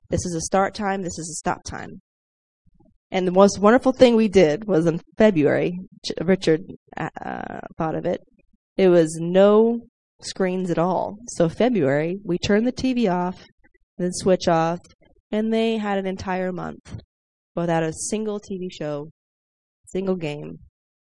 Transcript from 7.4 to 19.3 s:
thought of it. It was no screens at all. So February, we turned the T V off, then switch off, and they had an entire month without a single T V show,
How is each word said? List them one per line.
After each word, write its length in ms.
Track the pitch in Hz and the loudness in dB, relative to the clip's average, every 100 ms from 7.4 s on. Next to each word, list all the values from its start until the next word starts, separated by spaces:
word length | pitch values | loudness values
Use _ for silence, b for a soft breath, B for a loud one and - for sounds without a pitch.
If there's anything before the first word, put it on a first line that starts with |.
| - - - - | -10 -12 -12 -6
thought 180 | 160 160 | -6 -4
of 100 | 165 | -4
it. 160 | 180 - _ _ _ _ - | -6 -8 _ _ _ _ 2
It 120 | 190 | 4
was 280 | 175 160 160 | 6 4 0
no 600 | 165 185 202 214 226 233 233 _ _ _ | 0 4 6 6 4 0 -8 _ _ _
screens 480 | - - 185 185 185 | -12 -4 -2 -2 -2
at 80 | 165 | 0
all. 400 | 175 170 - 208 240 | 0 0 -4 -8 -8
So 200 | - 170 | 0 0
February, 680 | - 233 233 135 143 160 190 | 2 0 2 0 0 -2 -6
we 140 | 175 175 | -6 -4
turned 300 | - 208 240 | 0 0 0
the 40 | |
T 220 | 247 262 | -2 -2
V 140 | 247 220 | 0 0
off, 360 | 180 180 185 - _ _ _ _ - | 0 -4 -8 -16 _ _ _ _ -6
then 140 | 180 | -6
switch 340 | 180 - 185 - | -2 0 2 2
off, 320 | 165 165 170 - _ _ _ _ | 2 0 -4 -10 _ _ _ _
and 200 | 214 220 | -4 -2
they 260 | 226 226 220 | 0 0 -2
had 200 | 208 196 | -2 -2
an 80 | 190 | -4
entire 460 | 190 196 185 185 | -6 -6 -4 -4
month 480 | 180 160 - - - - _ _ _ _ - | -6 -10 -12 -16 -18 -18 _ _ _ _ -6
without 280 | 175 165 | -2 0
a 100 | 160 | -2
single 460 | 160 - 214 214 202 | -4 -6 -6 -4 -8
T 200 | - 190 | -8 -10
V 100 | 185 | -10
show, 400 | - 151 147 156 - _ | -8 -8 -8 -10 -18 _